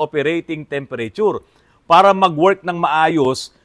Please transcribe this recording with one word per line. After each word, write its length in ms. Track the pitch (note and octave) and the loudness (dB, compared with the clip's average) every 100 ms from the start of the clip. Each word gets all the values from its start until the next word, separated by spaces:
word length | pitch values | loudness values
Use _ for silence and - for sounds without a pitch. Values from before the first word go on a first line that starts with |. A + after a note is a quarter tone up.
operating 640 | D3+ D3+ C#3+ E3+ - D#3 | -4 -4 -2 -4 -6 -10
temperature 800 | D3 C#3+ C3+ A#2+ A2+ - G#3+ C3 - _ _ _ | -8 -10 -8 -8 -8 -2 -2 -2 -8 _ _ _
para 320 | - E3+ G3 F#3+ | 2 6 6 4
mag-work 480 | F#3 D3+ F#3 F#3+ | 0 2 0 0
ng 160 | F3 F3 | -4 -4
maayos 720 | E3+ D#3 D#3+ E3 B2+ B2+ - _ | -2 0 0 2 0 -2 -8 _